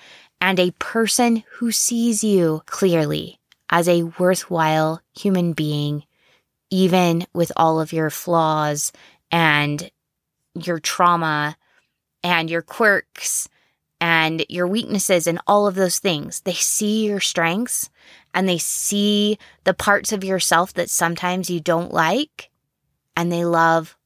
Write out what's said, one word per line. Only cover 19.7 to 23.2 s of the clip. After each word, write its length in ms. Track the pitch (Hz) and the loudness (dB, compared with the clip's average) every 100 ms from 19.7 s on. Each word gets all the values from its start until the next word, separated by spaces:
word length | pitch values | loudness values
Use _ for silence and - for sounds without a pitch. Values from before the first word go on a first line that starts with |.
parts 380 | 190 - 202 - | 0 2 2 0
of 120 | 214 | -4
yourself 500 | 190 185 - 165 185 | -2 -2 2 2 2
that 180 | - - | -2 -4
sometimes 580 | - 170 170 180 185 180 | -2 -2 -2 -4 -4 -4
you 100 | 175 | -4
don't 320 | 156 165 175 | 0 0 0
like, 600 | 165 160 220 302 - - _ _ _ _ _ _ | 0 0 0 -4 -10 -20 _ _ _ _ _ _
and 140 | - | -4